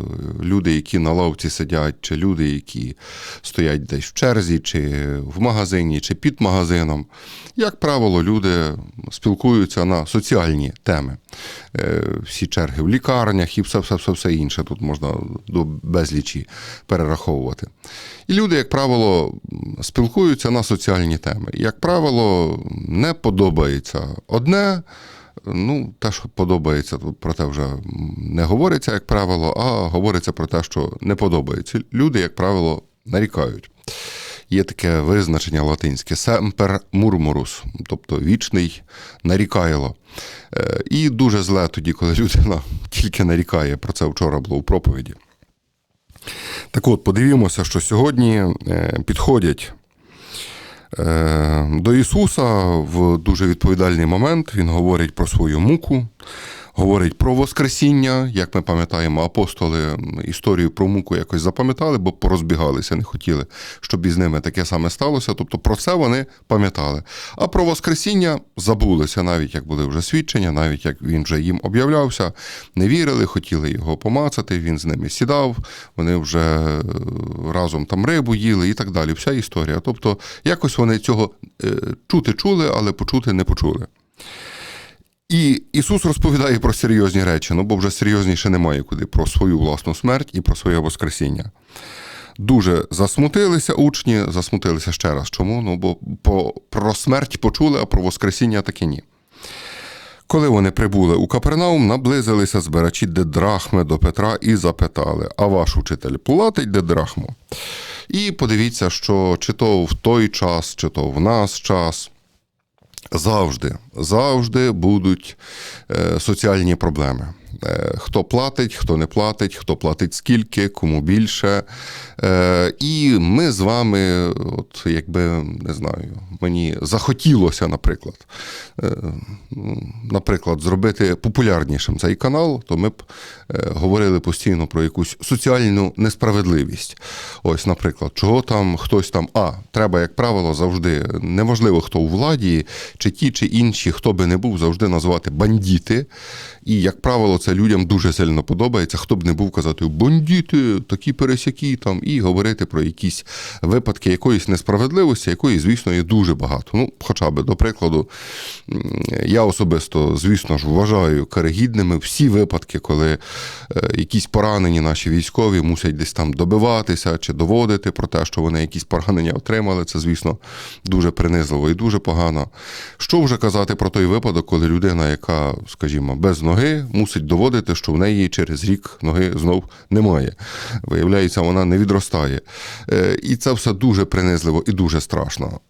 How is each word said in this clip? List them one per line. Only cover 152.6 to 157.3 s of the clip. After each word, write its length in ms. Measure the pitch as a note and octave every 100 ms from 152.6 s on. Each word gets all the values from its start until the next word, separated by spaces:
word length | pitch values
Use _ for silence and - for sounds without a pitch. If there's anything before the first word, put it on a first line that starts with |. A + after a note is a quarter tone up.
| E2
про 160 | D#2+
якісь 440 | D#2 - F#2 - - - - -
випадки 480 | E2 A#2+ A#2 G2 F#2+
якоїсь 380 | F2+ C3 G#2+ -
несправедливості, 800 | F#2 - G2+ B2+ F3 F3 A2+ -
якої, 280 | F2 C#3 F#2
звісно, 340 | D#2+ A#2+ -
є 100 | F2
дуже 320 | E2 G#2+ F2+
багато. 360 | C#2+ B1+ C#2 -
Ну, 180 | G#2+ B2+ -
хоча 300 | - - D#2